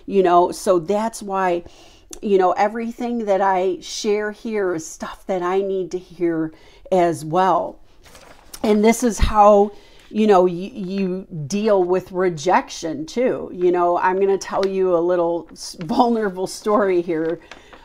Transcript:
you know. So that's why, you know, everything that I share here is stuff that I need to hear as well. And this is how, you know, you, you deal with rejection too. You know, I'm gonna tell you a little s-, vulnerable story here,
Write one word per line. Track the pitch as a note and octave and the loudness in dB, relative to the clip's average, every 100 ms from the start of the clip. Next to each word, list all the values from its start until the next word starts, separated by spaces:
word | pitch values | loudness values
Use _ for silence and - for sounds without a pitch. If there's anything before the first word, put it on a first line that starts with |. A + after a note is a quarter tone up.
| - | -2
you | G3 | 2
know. | F3+ F3 F3 | 4 4 4
So | - G#3+ F3+ | 0 0 0
that's | D#3+ G#3 A3+ - | 2 -2 -2 -6
why, | G3+ F#3+ F#3 F3 - - - - - - | -8 -2 -2 -2 -6 -20 -20 -20 -20 -10
you | A3 F#3+ | 0 4
know, | F3+ | 4
everything | - G#3 A3+ A#3 A#3 A#3+ A#3+ G#3 | 2 0 -2 -8 -6 -6 -4 0
that | F#3+ | 2
I | G3 F#3 F#3+ - | 2 2 0 -4
share | - - A3 G#3 G#3+ | -8 -6 -2 -2 -2
here | G#3 A#3 G#3+ F#3 E3 | -8 -6 -4 -2 -4
is | D#3+ | -8
stuff | - G#3+ - - | -12 -14 -14 -6
that | F#3+ | -4
I | F3 F#3+ | -2 -2
need | G3 F#3+ E3+ | -2 -4 -4
to | F#3 | -8
hear | - - E3+ D#3+ D#3+ - - - - | -10 -4 -2 -2 -4 -8 -20 -20 -2
as | F#3 F3 C#3+ D#3 | 0 2 0 -4
well. | F3 F#3+ D#3+ - - - - - - - - - - | 0 2 2 -2 -10 -20 -20 -20 -20 -20 -20 -20 -6
And | A3+ G#3 | 0 4
this | G#3+ A3+ | 4 4
is | B3 F#3+ | 0 2
how, | - G#3+ G#3 G3+ G#3 - - - - | 0 6 6 8 4 -2 -20 -20 -10
you | G#3+ G#3+ | 0 4
know, | F#3 F#3 | 6 4
you, | E3+ G3 | 0 -10
you | - F3+ G3 F#3+ F#3 - E3+ C#3 | -10 -6 -4 -4 -4 -8 -10 -6
deal | G3+ A3 G3 | -2 2 2
with | F3 F#3 F3+ | 2 0 -2
rejection | F3+ F#3 D#3+ E3+ F3+ - - - - - | -2 -2 -2 0 0 0 -10 -8 -8 -8
too. | A#3+ B3+ D3+ - | -2 -2 -2 -8
You | F#3 F3 | -2 0
know, | F3 F3 F3 | 2 2 2
I'm | F#3 F#3+ | 0 0
gonna | G3 F#3+ | 0 0
tell | - G3+ G3 | -2 -2 -2
you | F#3+ F#3 E3+ | 0 0 2
a | |
little | E3+ F3+ E3+ E3+ D#3+ | 0 0 0 -2 -8
s-, | - - - | -16 -16 -12
vulnerable | E3 A#3+ A#3+ A3+ G#3 F3+ F#3 | -6 0 2 2 -2 -4 -8
story | - G#3+ G#3 G3 F3 | -6 -2 0 2 0
here, | E3+ D#3+ D#3+ E3 - - - - | -2 -4 -4 -6 -10 -20 -20 -20